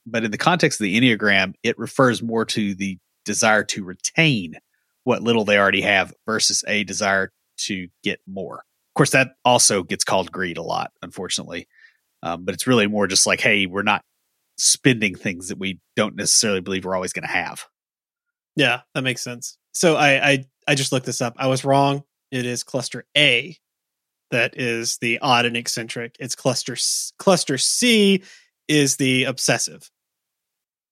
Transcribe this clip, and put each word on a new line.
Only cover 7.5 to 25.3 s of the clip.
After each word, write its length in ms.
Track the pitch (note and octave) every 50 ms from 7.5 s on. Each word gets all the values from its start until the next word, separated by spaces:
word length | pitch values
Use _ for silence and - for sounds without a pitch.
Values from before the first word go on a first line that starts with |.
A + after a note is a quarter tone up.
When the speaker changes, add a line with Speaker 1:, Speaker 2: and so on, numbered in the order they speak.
| _ -
Speaker 1:
to 280 | - - G#2 F#2+ F#2 F2 _ _
get 180 | - G2+ F#2 - _
more. 380 | - F#2+ F#2+ F#2 - - F#2 - _ _ _ _ _
Of 40 | - -
course, 120 | D3 -
that 200 | - C3+ C3 B2+ _ _ -
also 380 | B2+ B2 A#2 - - A2 G2
gets 220 | F2+ E2+ G2+ F#2 -
called 280 | - G#2+ F#2+ F#2 E2+
greed 260 | - F2+ F#2 F2+ E2 D#2+
a 40 |
lot, 300 | E2+ E2+ E2+ E2+ E2+ - _ -
unfortunately. 680 | - F2+ - - F#2+ E2+ - - F2 - E2 F2 - _ _ _ _ _ _ _ _ _ _ -
Um, 240 | - E2 E2+ E2+ F2+
but 80 | F#2 F#2
it's 140 | E2 - B2+
really 180 | B2+ A#2 G#2 G#2
more 200 | G#2+ G#2+ G2+ F2+
just 180 | F#2+ F#2+ -
like, 160 | G#2+ F#2+ -
"Hey, 240 | - B2 G#2+ G#2 G2
we're 160 | F2+ F2 G2+
not 220 | G2+ G#2 G#2 F#2+ - _ _ _ _ _ _ _ _ _ _ -
spending 580 | - - - - - C#3+ B2+ A2+ A2 G2+ F2+
things 320 | - - A2+ F2+ E2+ F2+ F2+
that 80 | G#2 F#2
we 220 | G2 F#2+ F#2 E2 _ _ -
don't 200 | - G#2+ G2+ -
necessarily 460 | F#2+ G2 F2 - - - A2 G2+ F#2+
believe 240 | F2+ G2 G2 F#2+ F#2
we're 100 | F#2 F#2+
always 160 | F#2 F#2 F2+ -
gonna 140 | - - -
have." 380 | - F#2 E2+ D2 - - - - _ _ _ _ _ _ _ _ _ _ _ _ _ _ _ _ -
Speaker 2:
Yeah, 260 | - C#3+ B2 A#2 B2+ - _ -
that 80 | D#3 C3
makes 200 | C3 A#2+ - -
sense. 340 | B2+ B2 A#2+ A#2 - - _ _ _
So 240 | - - F#3+ F3 D#3
I, 340 | B2 D3 C#3+ C3+ C3 - C#3+
I, 140 | C#3 C3+ C3 _ _ _ - -
I 80 | D3
just 160 | C3+ C#3 C3
looked 160 | - C3 B2+ -
this 140 | A#2 -
up. 120 | C3 A#2 A#2 -
I 100 | C3+ C3
was 180 | C3 C3 C3
wrong. 380 | C3+ C3+ C#3 C#3 C#3 C#3 C#3+ C#3+ _ _ _ _ -
It 140 | - B2+ B2
is 180 | B2 B2 A#2 -
cluster 420 | - - C3+ A#2+ - - B2 - _ - C#3+
A 400 | D3 C#3+ B2 A#2 C3+ F3+ E3+ _ _ _ _ _ _ _ _ _ _ _ _ _ _ -
that 300 | - B2 A#2+ B2 - -
is 380 | C3 A#2+ A#2 A2+ A#2 A#2 - -
the 180 | - A#2 A#2 A#2+
odd 260 | - C#3+